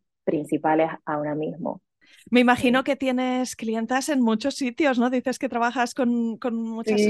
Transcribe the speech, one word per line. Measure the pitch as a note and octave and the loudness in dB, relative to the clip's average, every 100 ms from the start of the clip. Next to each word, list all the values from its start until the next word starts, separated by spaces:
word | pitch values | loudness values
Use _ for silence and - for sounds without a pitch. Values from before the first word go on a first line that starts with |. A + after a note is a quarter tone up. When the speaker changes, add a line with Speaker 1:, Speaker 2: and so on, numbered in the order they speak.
| _ _ | _ _
Speaker 1:
principales | - D#3+ D3 D3+ D#3 D#3 D#3+ D#3 | -4 -2 -2 -2 2 2 2 -2
ahora | - D3+ D3+ | -6 -4 -4
mismo. | D3+ D#3 D#3+ - - _ _ _ - - | -4 -6 -6 -8 -10 _ _ _ -20 0
Speaker 2:
Me | A#3+ | 4
imagino | B3 A#3+ B3+ B3+ | 4 4 2 2
Speaker 1:
Sí. | |
Speaker 2:
que | C4+ C4+ | 0 -2
tienes | C4 B3+ B3+ B3+ B3+ - | -2 -2 -2 -2 -4 -6
clientas | A3+ A3 A3+ B3+ C4 | -6 -4 -2 -2 0
en | C#4 | 2
muchos | A3+ A3 C#4 | 2 2 -2
sitios, | - B3+ - D4+ B3 | -2 -4 0 2 4
¿no? | B3 | 2
Dices | B3+ B3+ A#3+ | 0 -2 -4
que | C#4 | -4
trabajas | A#3 A#3 B3 A#3+ | -2 0 0 -2
con, | - B3 A#3+ A#3 A3 | 0 0 0 -2 -4
con | B3+ A3+ | -4 -4
muchas | A3+ A3+ A3 | -6 -6 0
Speaker 1:
Sí. | G#3 | 2